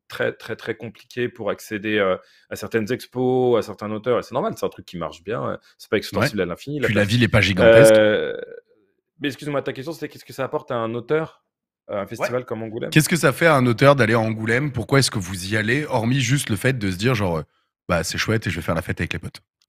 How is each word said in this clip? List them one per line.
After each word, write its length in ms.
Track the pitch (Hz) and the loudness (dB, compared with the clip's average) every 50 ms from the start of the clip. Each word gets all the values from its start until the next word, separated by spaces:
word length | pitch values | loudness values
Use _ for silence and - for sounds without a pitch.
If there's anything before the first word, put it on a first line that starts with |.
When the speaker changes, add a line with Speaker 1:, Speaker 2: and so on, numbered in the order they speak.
| _ - | _ -16
Speaker 1:
très, 240 | - - 123 117 | -8 -4 -4 -4
très, 240 | 113 - - - 110 | -4 -6 -10 -14 -14
très 200 | - - - 110 | -10 -8 -10 -10
compliqué 540 | - 117 113 - - - _ - 123 123 117 | -8 -10 -14 -16 -18 -20 _ -6 -6 -6 -6
pour 220 | - - 110 101 | -6 -6 -6 -4
accéder, 460 | 92 - - - 110 104 98 110 107 104 | -4 -6 -6 -8 -8 -6 -4 -2 0 2
euh, 180 | 101 95 92 92 - _ _ _ _ _ | 2 2 0 -2 -4 _ _ _ _ _
à 60 | 107 | -12
certaines 360 | 98 - 98 - 113 107 101 | -12 -8 -4 -2 -2 0 0
expos, 680 | 127 120 - - - 127 127 127 127 127 127 123 120 107 | -2 -6 -6 -8 -4 -2 0 2 2 2 4 4 4 2
à 20 | |
certains 300 | 95 - 101 - 110 104 | 2 -2 -8 -10 -10 -8
auteurs. 260 | 107 107 107 127 120 104 | -8 -6 -2 -2 0 -2
Et 60 | 95 | -2
c'est 100 | - 113 | -4 -4
normal, 200 | 127 180 226 190 - | -4 -4 -4 -4 -6
c'est 80 | - | -6
un 40 | 92 | -6
truc 160 | - - 90 | -6 -10 -16
qui 120 | - - 87 | -14 -10 -8
marche 260 | 80 78 76 78 82 | -8 -8 -10 -12 -10
bien, 200 | 95 110 135 131 | -8 -8 -6 -6
hein. 160 | 110 95 - - _ _ _ | -6 -8 -10 -12 _ _ _
C'est 140 | - - | -6 -4
pas 60 | 107 107 | -2 -2
extensible 400 | 98 - - 98 113 - 107 101 | -2 -2 -2 -2 -2 0 0 -2
Speaker 2:
Ouais. 60 | 90 | -4
Speaker 1:
à 40 | 87 | -4
l'infini, 320 | 85 - - 135 147 147 | -4 -8 -8 -8 -6 -2
la 80 | 123 113 | -2 0
Speaker 2:
Puis 80 | 110 | 2
la 60 | 104 | 2
Speaker 1:
place. 100 | 104 98 | 2 2
Speaker 2:
ville 120 | 110 123 117 | 4 2 4
est 40 | 107 | 4
pas 140 | - 110 | 4 4
gigantesque. 520 | 98 95 101 90 117 117 113 113 113 110 110 | 4 4 4 6 8 8 10 10 10 10 8
Speaker 1:
Euh, 420 | 110 107 107 107 90 78 67 55 - - - - - - _ _ _ _ _ _ _ _ _ _ _ | 8 6 6 4 2 0 -2 -6 -8 -10 -14 -16 -20 -20 _ _ _ _ _ _ _ _ _ _ _
mais 80 | 139 143 | -6 -6
excuse-moi, 340 | 127 - 151 147 143 139 | -6 -6 -8 -6 -6 -4
ta 120 | 131 139 117 | -4 -6 -8
question, 180 | 131 131 156 | -8 -8 -10
c'était 160 | 165 - - 143 | -10 -10 -12 -12
qu'est-ce 180 | - 123 - | -14 -16 -20
que 80 | - 127 | -14 -10
ça 120 | - 135 | -8 -6
apporte 260 | 123 - 151 - - | -6 -6 -6 -6 -4
à 60 | 131 120 | -4 -4
un 180 | 113 113 117 | -4 -4 -4
auteur, 480 | 120 117 - 147 156 160 147 - _ _ _ _ _ _ _ _ _ _ - | -6 -4 -2 -2 -2 -2 -4 -10 _ _ _ _ _ _ _ _ _ _ -8
à 100 | 101 104 | -6 -6
un 40 | 98 | -6
Speaker 2:
Ouais. 40 | 92 | -6
Speaker 1:
festival 380 | 117 113 139 127 120 127 123 | -6 -6 -4 -4 -4 -4 -6
comme 180 | - 117 110 110 | -6 -8 -8 -8
Angoulême ? 260 | 113 107 117 120 - | -8 -8 -8 -8 0
Speaker 2:
Qu'est-ce 200 | - 156 147 - | 2 2 2 4
que 80 | 185 156 | 0 0
ça 160 | - 147 127 | 2 0 2
fait 140 | - 170 170 | 2 4 4
à 80 | 156 | 4
un 120 | 135 123 123 | 4 4 2
auteur 280 | 117 107 135 139 143 | 2 6 6 6 6
d'aller 180 | 139 117 104 113 | 6 4 2 2
à 60 | 120 | 2
Angoulême ? 520 | 110 110 110 110 110 110 113 127 147 151 | 2 0 -2 -4 -2 -2 0 0 0 -2
Pourquoi 280 | 123 113 107 - 139 139 | -4 -6 -4 2 2 2
est-ce 120 | 127 - | 2 2
que 80 | - 113 | 0 -4
vous 340 | 92 85 98 90 87 95 107 | -6 -6 -8 -8 -6 -4 -4
y 40 | 110 | -2
allez, 280 | 107 107 123 143 151 | -2 0 -2 -2 -2
hormis 360 | - 131 123 107 117 131 139 | -2 -2 -2 0 0 0 0
juste 280 | 131 110 135 139 - - | 0 0 0 0 0 -2
le 60 | 110 | -4
fait 240 | 92 - 127 135 123 | -2 0 0 0 0
de 100 | 101 95 | -2 -4
se 60 | 92 | -4
dire, 200 | 87 104 127 131 | -2 0 0 0
genre, 240 | 104 104 90 85 80 | 0 0 -2 -2 -4
euh, « 40 | 73 - _ _ _ _ _ _ _ - | -6 -8 _ _ _ _ _ _ _ -2
Bah, 140 | 90 85 82 | -2 -2 -2
c'est 140 | - - 87 | -2 -4 -4
chouette 300 | - - 110 113 - 107 | -2 -2 -2 -2 -2 -4
et 20 | |
je 60 | 82 | -6
vais 60 | - | -4
faire 140 | - - 87 | -4 -4 -4
la 60 | 82 | -4
fête 200 | - - 92 - | -4 -4 -6 -4
avec 120 | 87 82 - | -6 -6 -6
les 60 | - | -8
potes » ? 220 | - - - - - _ _ _ _ | -10 -12 -16 -18 -20 _ _ _ _